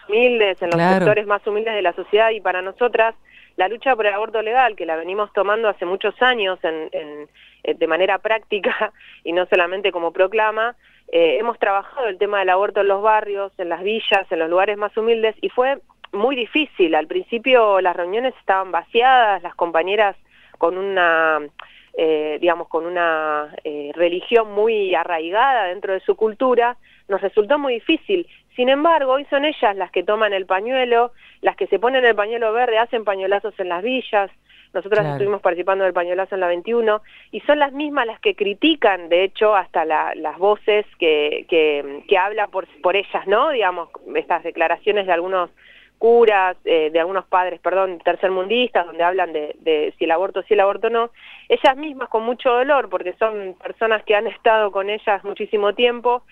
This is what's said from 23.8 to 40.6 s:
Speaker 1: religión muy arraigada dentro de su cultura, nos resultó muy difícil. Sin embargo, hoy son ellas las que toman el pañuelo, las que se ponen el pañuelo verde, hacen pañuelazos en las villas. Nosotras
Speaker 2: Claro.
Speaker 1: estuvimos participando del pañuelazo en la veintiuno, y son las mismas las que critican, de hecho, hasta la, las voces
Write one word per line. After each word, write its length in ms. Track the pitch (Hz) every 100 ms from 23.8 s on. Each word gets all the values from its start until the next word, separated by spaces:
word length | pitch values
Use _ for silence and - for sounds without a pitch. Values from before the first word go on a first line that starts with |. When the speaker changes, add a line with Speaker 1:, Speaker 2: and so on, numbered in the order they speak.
| 143
Speaker 1:
religión 580 | 151 175 175 - 233 214
muy 420 | 202 220 220 196
arraigada 680 | 175 170 165 165 202 262 254 185
dentro 260 | 185 196
de 80 | 190
su 140 | -
cultura, 640 | 196 220 208 262 240 233 240 _ _ -
nos 120 | 190
resultó 360 | 190 214 208 294
muy 160 | 277
difícil. 520 | 240 - 320 - 190 - - _
Sin 140 | - 247
embargo, 440 | 277 320 330 269
hoy 120 | 262 285
son 140 | 277 294
ellas 280 | - 226 196
las 140 | 180
que 120 | 190
toman 300 | 175 214 214
el 100 | 196
pañuelo, 680 | 185 190 220 262 247 233 240 - - _
las 160 | 190 -
que 100 | 190
se 100 | 196
ponen 260 | 226 262
el 100 | 247
pañuelo 380 | 214 208 233 226
verde, 240 | 220 247 220
hacen 260 | 233 240
pañuelazos 500 | 214 196 190 202 208 196
en 100 | 185
las 120 | 175
villas. 480 | 220 262 - 214 196 - _ - _
Nosotras 260 | 190 196 208
Speaker 2:
Claro. 140 | 151 143
Speaker 1:
estuvimos 240 | 202 202
participando 440 | 190 175 180 190
del 100 | 190
pañuelazo 400 | 180 175 180 190
en 80 | 196
la 60 | 180
veintiuno, 520 | 175 175 233 220 214 - - -
y 100 | 214
son 180 | - 294
las 120 | 285
mismas 340 | 269 302 285 233
las 140 | 220
que 140 | 214
critican, 760 | 190 202 202 302 320 220 185 170
de 160 | 170
hecho, 300 | 196 - 214 208
hasta 280 | 180 185 160
la, 260 | 151 160 -
las 200 | 156 151
voces 460 | 196 208